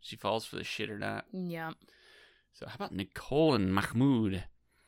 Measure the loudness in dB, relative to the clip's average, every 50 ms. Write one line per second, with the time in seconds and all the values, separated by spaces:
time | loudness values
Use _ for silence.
0 | -14 -14 -14 -4 -2 0 0 0 -2 -4 -8 -8 -8 -6 -4 -4 -4 -4 -4 -4
1 | -4 -4 -4 -4 -8 -8 -8 -6 -6 -6 -6 -6 -6 -8 -8 -12 -18 -20 _ _
2 | _ -20 -20 -20 -20 -20 _ _ _ _ _ -14 -14 -12 -10 -8 -8 -6 -4 -4
3 | -6 -6 _ -14 -6 0 2 4 6 6 6 4 4 4 4 2 0 0 2 4
4 | 4 6 6 4 4 2 0 -2 -6 -8 -14 _ _ _ _ _ _